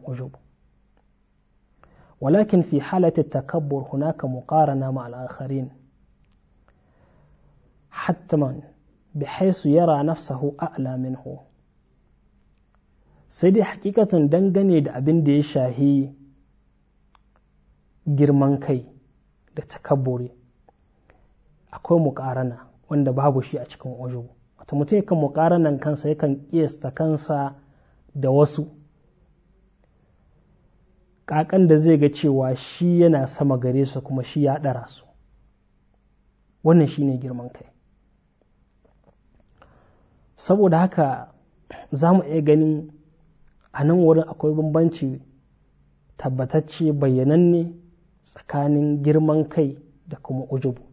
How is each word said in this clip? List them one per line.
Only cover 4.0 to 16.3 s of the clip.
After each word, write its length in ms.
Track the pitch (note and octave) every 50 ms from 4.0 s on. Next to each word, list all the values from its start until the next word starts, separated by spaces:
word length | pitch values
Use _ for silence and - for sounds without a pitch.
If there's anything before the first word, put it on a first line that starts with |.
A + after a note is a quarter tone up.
| D3 D#3+ D#3 - -
مقارنة 680 | C3 C3 B2+ - - D#3 D#3 D#3 C#3+ C#3 C3+ C3+ C3
مع 160 | C3 C3+ A#2+ A#2+
الآخرين. 600 | A#2+ B2 B2+ B2 - - C3+ C3 C3+ C3+ B2+ B2+ - _ _ _ _ _ _ _ _ _ _ _ _ _ _ _ _ _ _ _ _ _ _ _ _ _ _ _ _ _ _ _ _ _ _ _ _ _ _ _ _ _ _ _
حتمًا 720 | - - - - E3+ - - - E3+ D3+ C#3+ B2+ B2+ C#3+ - - _ _ _ _ _ _ _ _ -
بحيث 500 | D3 C#3 - - - F#3 F#3+ F#3 - -
يرى 380 | D3 C#3+ E3 F3 E3 D3+ C#3+ C#3+
نفسه 500 | D#3 D#3+ - - - C3+ B2+ C#3+ C#3+ C#3+ -
أعلى 360 | E3+ E3 - - C3 B2+ B2+ B2+
منه. 420 | C3 C3 C3 B2+ - C3+ C3+ - - _ _ _ _ _ _ _ _ _ _ _ _ _ _ _ _ _ _ _ _ _ _ _ _ _ _ _ _ _ _ _ _ _ _ _ _ _
Sai 220 | - - - F#3
dai 120 | G3 A3+ F#3+
hakikatan 680 | - - - - G3+ G3 A3+ G#3+ G#3 F#3+ E3 D3 C#3+
dangane 520 | D#3 F3 G3 G3 F3 G3 G3 G3 F3 D#3 D3
da 100 | C#3+ -
abin 300 | B2+ C3+ D3+ E3 E3 D#3
da 80 | C#3+
ya 100 | C#3+ D3 C#3+
shahi 680 | - - C#3 B2+ B2+ A#2+ C3 C#3 C#3+ C#3+ C#3 C3+ C3+ - - - _